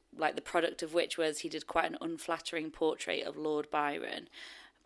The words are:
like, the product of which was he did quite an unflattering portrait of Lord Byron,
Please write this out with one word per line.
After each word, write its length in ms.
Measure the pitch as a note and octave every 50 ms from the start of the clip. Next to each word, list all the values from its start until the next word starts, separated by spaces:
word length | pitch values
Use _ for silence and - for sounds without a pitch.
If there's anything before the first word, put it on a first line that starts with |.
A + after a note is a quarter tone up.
| _ _ -
like, 180 | - D#3 D3+ -
the 60 | -
product 400 | - - - F3 E3 D#3+ - -
of 120 | E3 D#3 D#3+
which 240 | F3 - - -
was 220 | - D#3+ D#3 D3+ -
he 100 | - D#3
did 180 | D#3 D#3 -
quite 180 | - - E3+ D#3+ E3
an 60 | E3 -
unflattering 720 | - E3 E3 D#3+ - - E3 E3 - - E3+ E3 D#3+ D#3
portrait 520 | D#3 - D#3+ D#3 - - - F3+ D#3+ - -
of 120 | - D3+
Lord 320 | D3+ D#3 D#3 D3+ D3+ D3+ -
Byron, 580 | - D3+ D3 C#3+ D3 - - - - - - - - - - - - - - - _ _ _